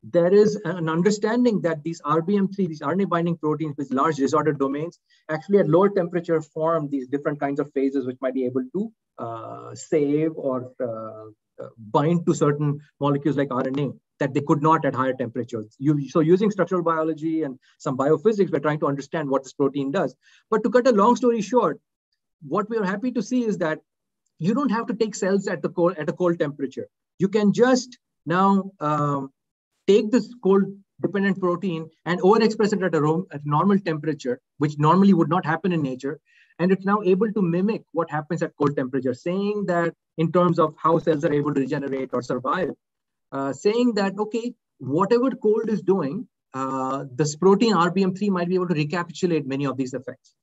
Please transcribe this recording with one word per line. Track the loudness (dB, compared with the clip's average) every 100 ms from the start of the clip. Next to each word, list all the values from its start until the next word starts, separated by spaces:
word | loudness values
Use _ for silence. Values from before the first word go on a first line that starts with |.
there | 0 0 4
is | 6 4 2
an | -6 -4 -2
understanding | 2 2 0 -2 2 2 0
that | -2 -4
these | -6 -8
R | -2 -2
B | 0 0
M | 0
three, | -2 -4
these | -4
R | -4
N | -2
A | 0
binding | 0 -2 -2
proteins | -2 -2 -4 -6
with | -4
large | 0 0 0
disordered | 0 2 0 0
domains, | -2 -2 -8 _ _ _ -8
actually | -8 2 2
at | 4
lower | 4 4
temperature | 2 -2 -4 -2 -2
form | -2 -4 -2 0 -2
these | -6 -4
different | -4 -4 -4
kinds | -4 -4
of | -4
phases | -2 0 -2 -4
which | -6
might | -4
be | -2 -2
able | -4 -4
to, | -6 -6 _ _ -12
uh, | -10 -10 -12 -14 -16
save | -18 -2 0 2 2 0 -2
or, | -4 -4 -6 _
uh, | -8 -6 -12 -14 -20 -20 _ _
uh, | -18 -16
bind | -2 2 2 2
to | 0
certain | 2 2 2 -2 -4 -10 _
molecules | -2 0 0 -2
like | -2
R | -2 -4
N | -4
A | -4 -6 _ _
that | -2
they | -2
could | 0 2
not | 4 2 0
at |
higher | -2 -2
temperatures. | -2 -6 -6 -6 -8 -10 _
You, | 0 0 0
so | 0
using | 4 4 4
structural | 0 -2 0
biology | 0 0 -2 -2 -4 -2
and | -4 -8 _ _
some | -6 -2
biophysics, | 2 4 2 2 0
we're | 2 0
trying | 0
to | 0
understand | -2 -4 -6 -2
what | -2
this | -4
protein | -2 0 0 -2
does. | 0 -2 -4 _ _ _
But | 0
to | 2
cut | 4 4
a |
long | 6 4 4
story | 2 0
short, | 0 2 2 -2 _ _ _ _ _ _ -4
what | -4 -2
we | -2
are |
happy | -2 -2 -4
to | -4
see | -2 -2
is | -2 -2
that | -2 -4 _ _ _ _ _ _
you | -2
don't | 0 0
have | -2 -4
to |
take | -2 -4
cells | -2 0 0 -2
at | -4
the | -4
cold, | 2 0 2
at | -6
a |
cold | 0 0 0
temperature. | -2 -4 -8 -8 -14 _ _ _
You | 0
can | 2 2
just | 4 4 4 0 -18 _ _
now, | -2 2 4 2 0 _
um, | -4 -2 -2 -2 -6 _ _ _ _ _ 4
take | 4 6
this | 0 0 -4
cold | 4 4 4 -6 _ _
dependent | -4 0 0 0
protein | 0 -2 -4 -6 -8 _
and | -4 2
overexpress | 4 6 4 2 0
it | 2
at | 0
a | 0
room, | 0 0 -4
at | -10
normal | -2 2 4 2
temperature, | 2 -4 -4 -6 -4 -6 _ _
which | -4 2
normally | 4 6 6
would | 6 4
not | 0
happen | 0 -2 0
in | 0
nature. | -2 -4 -8 -10 _ _ _ -2
And | 0
it's | 0
now | 0 0
able | 2 2 2
to | 0
mimic | 0 0 0 -2 _
what | -6 -4
happens | -6 -6 -4
at | -4 _
cold | -2 0
temperature, | -4 -2 -2
saying | -4 -4 -4 -2 -4 -2
that | 0 -2 -6 _ -4
in | 0
terms | 2 2 4
of | 0 0
how | 0 2
cells | 2 0
are | 2
able | 0 0
to | -2
regenerate | -2 -4 -4 -6 -4
or | -6
survive, | -4 -6 -2 -2 -4 -6 _ _ _ _ _
uh, | -8 -6
saying | -2 0 2 2
that, | 2 -2 -2
okay, | -4 -4 -6 -12 _ _
whatever | -4 0 2 2 2
cold | 0 0 0 0
is | -4
doing, | 0 0 0 -6 -12 _ _
uh, | -8 -6 -4 -4 -6 -8
this | -2 -2
protein | 2 4 4 4
R | 4 2
B | 2
M | 0
three | 0 -2
might | 0 0
be |
able | -2 0
to |
recapitulate | -2 -2 -4 -6 -4 0 0 -2
many | -4 -4
of | -2
these | -4
effects. | -6 -10 -16 _ _